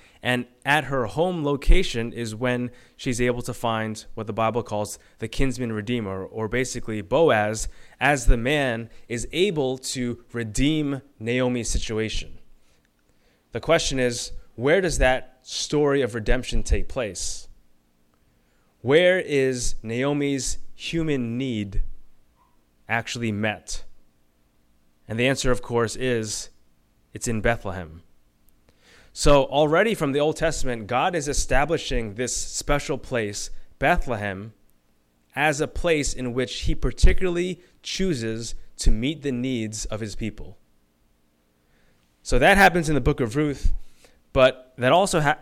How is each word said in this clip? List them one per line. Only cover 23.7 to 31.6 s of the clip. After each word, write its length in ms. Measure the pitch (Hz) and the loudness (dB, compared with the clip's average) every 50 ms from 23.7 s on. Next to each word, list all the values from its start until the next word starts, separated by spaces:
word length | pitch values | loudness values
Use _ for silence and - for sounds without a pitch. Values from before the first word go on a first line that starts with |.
| - - - - - - - _ _ _ _ _ _ _ _ _ _ _ _ _ _ _ _ _ _ _ _ | -8 -8 -8 -10 -14 -18 -20 _ _ _ _ _ _ _ _ _ _ _ _ _ _ _ _ _ _ _ _
And 120 | - 110 113 | -8 -4 0
the 100 | 123 135 | 0 0
answer, 240 | 135 - - 127 123 | 0 2 2 2 2
of 100 | - - | 2 0
course, 320 | - 120 117 117 110 - | -2 0 0 0 0 -2
is 540 | 127 131 127 123 113 110 107 110 - - - - _ _ _ _ _ _ _ _ _ _ _ - | -4 -2 -2 0 -2 -2 -4 -6 -10 -10 -14 -18 _ _ _ _ _ _ _ _ _ _ _ -14
it's 140 | 107 - 127 | -8 -4 -4
in 120 | 113 110 | -2 0
Bethlehem. 640 | 92 117 117 110 - 101 90 95 87 78 80 87 - _ _ _ _ _ _ _ _ _ _ _ _ _ _ _ _ _ - - - _ _ | 0 0 0 0 -4 -8 -8 -8 -10 -12 -14 -20 -20 _ _ _ _ _ _ _ _ _ _ _ _ _ _ _ _ _ -20 -20 -20 _ _
So 320 | - - 147 143 143 131 | 2 4 6 6 6 6
already 500 | - 131 143 156 147 156 170 202 180 202 | 4 2 2 2 4 4 4 2 2 0
from 160 | - 160 139 | 0 -2 -2
the 80 | 131 147 | 0 0
Old 180 | 147 156 151 | 0 0 0
Testament, 520 | - 156 165 135 - - 131 120 117 107 95 | 0 -2 -2 0 0 -2 -2 -2 -4 -6 -4
God 260 | 120 127 151 190 180 | -2 0 0 0 -2
is 140 | 170 135 147 | -2 -4 -4
establishing 840 | 131 - - - 127 131 | -4 -4 -2 2 2 2